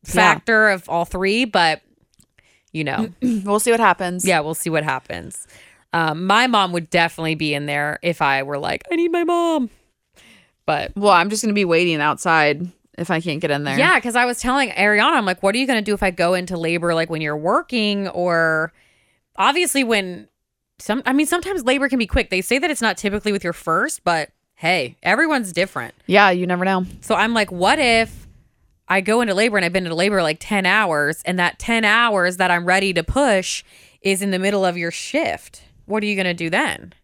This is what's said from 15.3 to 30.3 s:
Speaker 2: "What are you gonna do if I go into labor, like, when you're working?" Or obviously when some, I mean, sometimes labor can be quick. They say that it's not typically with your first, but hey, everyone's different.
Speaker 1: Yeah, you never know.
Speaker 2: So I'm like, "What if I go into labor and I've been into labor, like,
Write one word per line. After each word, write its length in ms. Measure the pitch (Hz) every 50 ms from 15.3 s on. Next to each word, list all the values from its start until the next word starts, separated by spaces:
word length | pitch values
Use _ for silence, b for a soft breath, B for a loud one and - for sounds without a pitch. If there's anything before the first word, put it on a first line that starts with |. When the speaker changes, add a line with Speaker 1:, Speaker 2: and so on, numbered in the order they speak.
| 180 - -
Speaker 2:
"What 100 | 196 202
are 40 | 240
you 80 | 269
gonna 140 | 262 262 220 202
do 100 | 214 208
if 80 | 190
I 80 | 208 190
go 240 | 175 - 175 170 185
into 240 | 180 180 175 185
labor, 380 | 170 165 165 170 170 165 170 165
like, 140 | 165 165 165
when 100 | 165 156
you're 160 | 156 151 151
working?" 680 | 151 151 175 220 311 339 - 254 233 214 208 202 202 196
Or 680 | 185 - - 180 180 170 165 165 160 160 156 160 165 _ _ _ _ _ _ _ _ _ _ _ _ _
obviously 480 | - 190 240 285 349 359 - - 277 262
when 440 | 226 226 208 190 185 180 190 208 _ _ _ _ _ _ _ _ _ _ _
some, 240 | - - 208 269 -
I 80 | 247 262
mean, 140 | 285 311
sometimes 360 | 277 349 349 339 370 392 349 226
labor 260 | 240 262 277 277 269
can 100 | 262 247
be 80 | 226
quick. 240 | 180 - 269 208 -
They 100 | 190 180
say 160 | 180 - 240
that 140 | 269 285 330
it's 100 | 294 -
not 160 | 233 220 185
typically 340 | - - 202 196 208 - 214
with 120 | 202 196 -
your 100 | 175 170
first, 500 | - - 170 160 180 233 311 - - _
but 260 | 175 170 160 147 - _ _ _ _ _
hey, 400 | _ - 165 185 170 131 120 - _ -
everyone's 500 | 175 196 247 330 320 302 262 220 185 165
different. 400 | 170 185 190 - 139 117 123 - _ _
Speaker 1:
Yeah, 240 | - 180 202 208 190
you 160 | 180 180 180
never 180 | 180 180 175 185
know. 200 | 190 190 185 185 185 - -
Speaker 2:
So 120 | - - 226
I'm 220 | 185 208 226 233
like, 160 | 226 208 180
"What 260 | 185 175 180 202 269
if 480 | 311 285 240 233 226 226 220 - - - - - - _ _ _ _ _ _ _ _ _
I 120 | - 180 196
go 200 | 185 208 214 240
into 140 | 240 214 185
labor 220 | 190 220 240 208
and 80 | 202 180
I've 80 | 170 175
been 120 | 190 185
into 100 | 165 165
labor, 280 | 165 185 202 208 190 170
like, 140 | 151